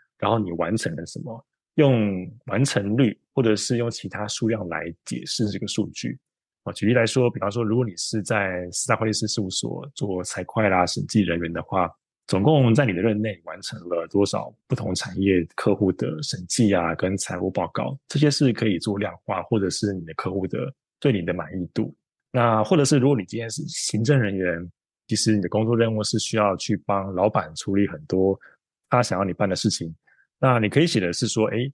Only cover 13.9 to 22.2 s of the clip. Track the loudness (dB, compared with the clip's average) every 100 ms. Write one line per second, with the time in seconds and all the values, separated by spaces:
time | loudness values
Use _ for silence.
13.9 | -4 0 2 2 0 -6 -14 _ -4 -2
14.9 | -4 -4 0 4 4 2 -2 0 2 2
15.9 | 2 -4 -4 -8 -8 -6 2 4 4 2
16.9 | -2 -2 -2 -4 -4 -2 -2 -4 -4 -6
17.9 | -8 _ 2 2 4 2 2 0 0 -2
18.9 | -4 -4 -6 -6 -6 0 0 0 -2 -2
19.9 | -2 -8 -8 -4 -4 -4 -4 -6 -10 _
20.9 | _ 0 0 -2 -6 -6 -8 -4 -4 -4
21.9 | -8 _ _